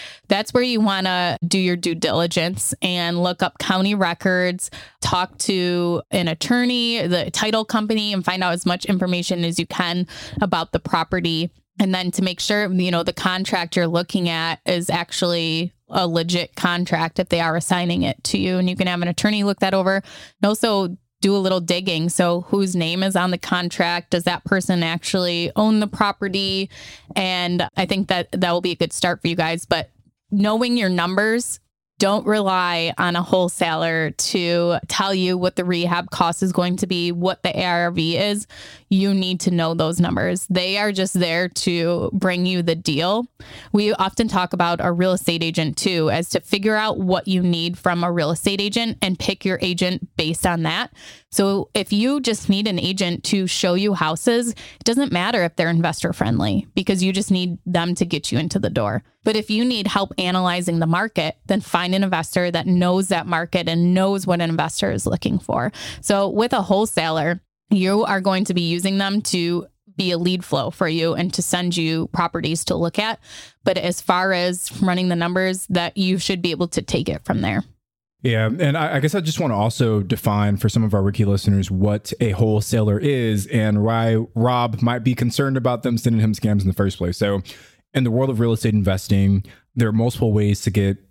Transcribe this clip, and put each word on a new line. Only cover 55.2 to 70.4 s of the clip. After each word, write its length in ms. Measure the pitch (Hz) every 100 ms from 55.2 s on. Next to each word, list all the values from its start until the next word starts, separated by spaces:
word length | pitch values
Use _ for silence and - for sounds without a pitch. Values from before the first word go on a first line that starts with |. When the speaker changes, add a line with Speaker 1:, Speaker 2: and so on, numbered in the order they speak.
| 190 240
Speaker 1:
if 120 | 170 -
they're 140 | 170
investor 440 | 165 165 151 -
friendly 540 | - 110 73 101 95 - -
because 280 | 190 196
you 80 | 185
just 200 | 190 202
need 260 | 185 180 170 -
them 300 | 175 170 175
to 100 | 175
get 260 | 147 -
you 60 | -
into 220 | 165 196
the 100 | -
door. 340 | - 104 107 - _ -
But 100 | 214
if 140 | 214
you 160 | 214 247
need 220 | 226 196
help 260 | 202 196 -
analyzing 640 | 180 185 180 175 180 170
the 80 | 160
market, 480 | 170 220 - 156 - -
then 120 | 190
find 340 | - 175 175
an 120 | 190 196
investor 440 | 170 165 185 180
that 160 | 170 185
knows 440 | 180 180 185 190
that 180 | 180 170
market 400 | 165 170 175 170
and 260 | 165 175
knows 320 | 185 196 196 190
what 140 | 175
an 100 | 170
investor 400 | 165 160 - 196
is 160 | 190 -
looking 320 | 180 - 185
for. 360 | - - 214 - - -
So 300 | - 202 196
with 240 | 208 233
a 80 | 247
wholesaler, 800 | - 196 220 - 160 160 156 175 _ _ -
you 360 | 202 185 202 226
are 160 | 196
going 240 | 190 185 -
to 80 |
be 80 | 180
using 360 | 170 175 190 196
them 240 | 196 208
to 440 | - 180 170 175 165 _ _ -
be 140 | 185
a 60 | 170
lead 280 | 175 180